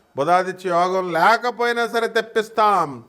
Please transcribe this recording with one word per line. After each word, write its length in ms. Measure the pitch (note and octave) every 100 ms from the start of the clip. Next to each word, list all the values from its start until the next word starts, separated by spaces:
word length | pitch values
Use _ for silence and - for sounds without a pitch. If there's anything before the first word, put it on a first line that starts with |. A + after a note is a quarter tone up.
| _ -
బుధాదిత్య 520 | D3+ F3+ F#3 F#3 F#3
యోగం 440 | E3+ F3+ F#3+ F3+
లేకపోయినా 760 | E3 F3+ A3+ A#3+ G#3+ A#3+ A#3 A3+
సరే 200 | A3+ A3+
తెప్పిస్తాం, 960 | A3+ A3 A3+ G#3+ - G#3+ F#3+ D#3 B2+